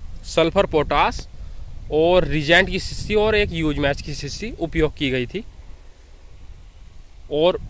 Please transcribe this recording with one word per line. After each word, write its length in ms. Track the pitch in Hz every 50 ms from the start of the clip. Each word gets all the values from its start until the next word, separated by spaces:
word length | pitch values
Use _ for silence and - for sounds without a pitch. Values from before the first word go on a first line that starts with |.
| - - - - -
सल्फर, 400 | - - - 165 165 156 190 196
पोटाश 600 | - - 156 143 - 147 147 175 220 240 - - - - - - - - - - - - - - - -
और 320 | 151 160 170 180 185 170
रीजेंट 420 | 147 - 156 147 139 170 175 190 185
की 100 | 185 190
शीशी 340 | - - - - - - 208
और 180 | 214 208 220 220
एक 180 | 208 208 180 175
यूज 260 | 165 160 151 147 143
मैच 220 | 147 139 143 - -
की 120 | - 147
शीशी 360 | - - 139 - - 202 226 294
उपयोग 440 | - 165 156 151 165 156 147 -
की 140 | - 151 135
गई 160 | 127 127 123
थी। 180 | 120 - 190 233 - - - - - - - - - - - - - - - - - - - - - - - - - - - - - - - - - - - - - 147
और 240 | 147 156 180 185 - - -